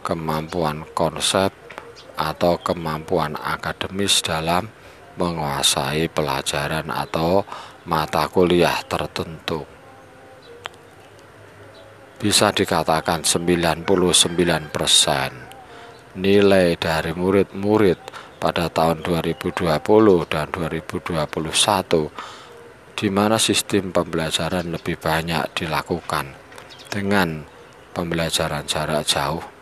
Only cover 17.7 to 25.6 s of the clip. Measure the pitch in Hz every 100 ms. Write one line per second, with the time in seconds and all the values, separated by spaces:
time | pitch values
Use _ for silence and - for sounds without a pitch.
17.7 | 107 104 82 - - - - 82 80 82
18.7 | - 82 82 82 85 82 80 92 - 87
19.7 | 76 - 107 110 90 76 82 73 - 80
20.7 | 80 - 92 - 85 76 - 78 - -
21.7 | 101 92 82 76 - - - - - -
22.7 | - - - 107 95 104 110 - 101 -
23.7 | 104 92 87 85 82 80 - 82 92 85
24.7 | 80 - 82 - - 117 80 - -